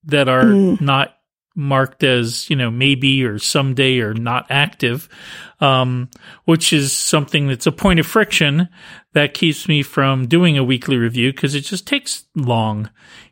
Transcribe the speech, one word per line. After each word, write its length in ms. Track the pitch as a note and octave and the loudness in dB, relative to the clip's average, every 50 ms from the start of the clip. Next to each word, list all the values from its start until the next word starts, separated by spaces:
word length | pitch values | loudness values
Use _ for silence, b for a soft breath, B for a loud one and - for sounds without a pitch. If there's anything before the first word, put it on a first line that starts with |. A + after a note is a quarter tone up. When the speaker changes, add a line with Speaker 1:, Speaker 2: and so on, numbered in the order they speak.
| _ | _
Speaker 1:
that 240 | D3+ C#3 C#3+ C3+ B2+ | -2 -2 0 2 2
are 160 | C3 C3 B2+ | 4 4 4
Speaker 2:
Mm. 360 | A3+ G3+ G3 G3 F3+ B3 - | 6 6 4 4 2 2 0
Speaker 1:
not 320 | D3 C#3 C3+ C3+ C#3 - - _ _ _ _ _ _ _ _ E3+ | 0 0 0 0 0 -4 -6 _ _ _ _ _ _ _ _ -6
marked 460 | C#3+ C#3 C#3 C3 C3+ C3+ - _ D3 | -2 0 0 0 0 -2 -2 _ 0
as, 460 | C3+ B2+ B2 A#2 A#2 A#2+ - - - | 2 2 2 0 -2 -4 -8 -4 -4
you 60 | D#3 | -2
know, 140 | C3+ B2 A#2 | -2 -2 -2
maybe 540 | A2+ B2 C3 C#3 C#3 B2 C#3 C3+ C3+ C3+ B2+ | -2 0 0 0 2 2 2 0 2 2 0
or 140 | A2+ G#2 G#2 | -2 -4 -4
someday 600 | - - - D3 C3+ C3+ B2+ C3+ C3+ C3 B2+ B2 | -6 -2 -2 0 0 0 0 0 0 2 2 0
or 120 | A2+ G#2+ A2 | -2 -2 -4
not 340 | A2+ A#2 A#2 A#2+ B2+ - - | -4 -4 -4 -4 -4 -4 -2
active, 580 | C3+ C#3 D3 D3+ - - - A#2 A#2+ D3+ - - B B B B B B B B B B | -2 0 0 -2 -2 -4 -2 -2 -2 -4 -8 -14 B B B B B B B B B B
um, 480 | D#3 C#3 C3 B2+ B2+ B2+ B2+ B2 B2 - B B B B B B B | 2 2 2 2 2 0 -2 -4 -6 -8 B B B B B B B
which 260 | - E3 D#3+ - - D#3+ | 0 0 2 2 0 0
is 200 | D3 C#3 C3+ - | 0 0 -2 -4
something 540 | - - - - D#3 C#3+ - - D3+ C#3+ C#3 | -4 -2 0 0 0 0 -2 -2 -2 -2 -2
that's 180 | C3 - - | -4 -2 -2
a 60 | E3 - | -2 -2
point 260 | - - G3 F3+ E3 | 2 2 2 4 2
of 80 | E3 | 2
friction 600 | - - A3+ G#3 - - - E3 C#3+ C#3+ E3 F3+ - B B B B B B B B _ | 2 0 0 0 2 0 0 0 2 2 0 -2 -2 B B B B B B B B _
that 180 | D3 D3 C#3 - | 0 0 0 0
keeps 340 | - E3 D#3+ C#3+ - - | 0 0 0 0 -2 -2
me 160 | - D3+ D3 C3+ | 0 0 0 0
from 440 | - - D3 C3+ C3+ C3+ C3 B2+ A#2 | -2 -2 0 0 0 0 0 0 2
doing 300 | E3 E3+ F3+ E3+ D3 C#3 | 2 4 4 4 4 2
a 60 | C3 | 2
weekly 320 | B2 C3 A#2+ - - C3+ A#2+ | 0 0 -2 0 -2 0 0
review 340 | A#2 A#2 A#2 B2+ A#2 C3+ C3+ | 0 0 0 0 0 -2 -2
'cause 220 | - - C3+ C#3+ | -2 -4 -4 -4
it 80 | C#3+ C#3+ | -4 -6
just 240 | - G3+ F3+ - | -6 -8 -8 -4
takes 380 | - C#4 C4+ - - - - - _ _ | -4 -4 -4 -4 -6 -10 -10 -12 _ _
long, 560 | D#3 C3+ B2 A#2+ A2+ A2 G#2+ G#2+ G#2 G#2+ - B B B B B B B B | -4 -2 0 0 0 0 -2 -2 -4 -6 -8 B B B B B B B B